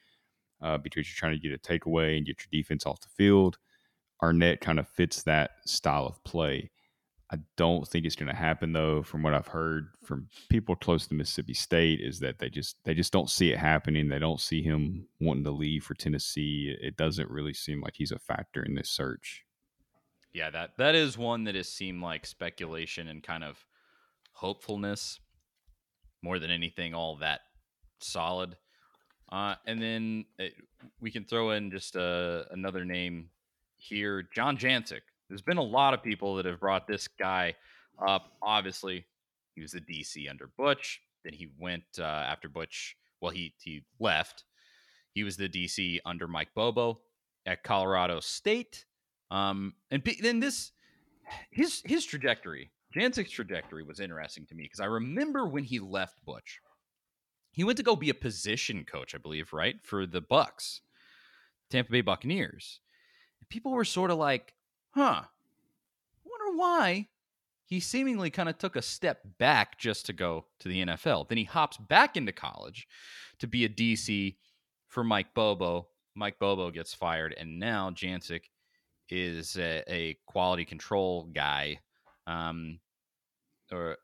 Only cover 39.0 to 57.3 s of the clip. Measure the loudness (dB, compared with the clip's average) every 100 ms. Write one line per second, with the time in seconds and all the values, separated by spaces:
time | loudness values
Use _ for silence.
39 | -10 _ _ _ _ -16 -14 -12 -12 -12
40 | -10 -10 -12 -12 -12 -2 0 0 -2 -12
41 | _ _ -16 -14 -16 -10 -8 -8 -8 -6
42 | -4 -2 -4 -6 -8 -10 -8 -10 -12 -14
43 | _ _ -8 -6 -8 -12 -14 -14 -14 -2
44 | 2 2 0 -8 -20 _ _ _ _ _
45 | _ -6 -6 -4 -4 -4 -4 -2 -2 -2
46 | -4 -6 -6 -4 -4 -2 0 2 0 -2
47 | _ _ _ _ -6 -6 0 2 4 4
48 | 2 0 -4 -4 0 0 -2 -16 -20 _
49 | _ _ -6 -2 0 -2 -6 -10 -4 -2
50 | -2 0 2 2 0 -2 -8 _ _ _
51 | _ _ -16 -16 -6 0 0 0 0 0
52 | 0 -2 0 0 -2 -12 -12 _ _ 0
53 | 0 0 -4 -6 -6 -6 -8 -12 -12 -10
54 | -10 -8 -10 -12 -16 -14 -14 -6 -2 -2
55 | -2 -2 -2 -2 -2 -4 -4 -6 -4 -4
56 | -4 -8 -14 -14 -14 -20 _ _ _ _
57 | _ _ _